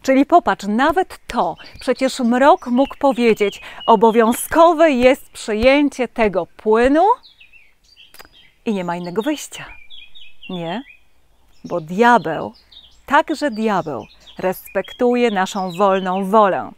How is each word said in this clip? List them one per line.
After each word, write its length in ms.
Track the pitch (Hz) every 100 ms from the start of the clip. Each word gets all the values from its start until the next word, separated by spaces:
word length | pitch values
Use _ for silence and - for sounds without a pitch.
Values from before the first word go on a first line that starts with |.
Czyli 240 | - 262 285
popatrz, 400 | 339 269 190 202
nawet 520 | 214 294 339 370 - -
to, 280 | 240 175 156 - -
przecież 400 | - 247 262 -
mrok 480 | 233 247 277 359 254
mógł 280 | 240 269 -
powiedzieć: 640 | 277 220 233 208 202 - - - -
„Obowiązkowe 1040 | 220 226 220 226 240 - 302 339 311 330
jest 380 | 247 254 277 -
przyjęcie 760 | - - 214 254 285 285 - 233
tego 380 | - 220 180 165
płynu 600 | - 214 220 247 294 392 494 - _ - _ _ _ _ _ - - - _ _ _ -
i 80 |
nie 100 | 202
ma 120 | 180 175
innego 260 | 175 180
wyjścia”. 440 | 233 285 - - - - - - - - - - -
Nie, 340 | 185 165 202 285 - _ _ _ _ _ - -
bo 160 | 175
diabeł, 720 | 156 180 240 233 156 156 208 - _ - - _ -
także 460 | 285 - 302 294
diabeł, 540 | 214 220 190 156 135 - - - -
respektuje 920 | 262 - - 196 - - 247 247 240
naszą 400 | 202 185 208 185
wolną 540 | 170 202 190 185 185 190
wolę. 460 | 220 202 151 98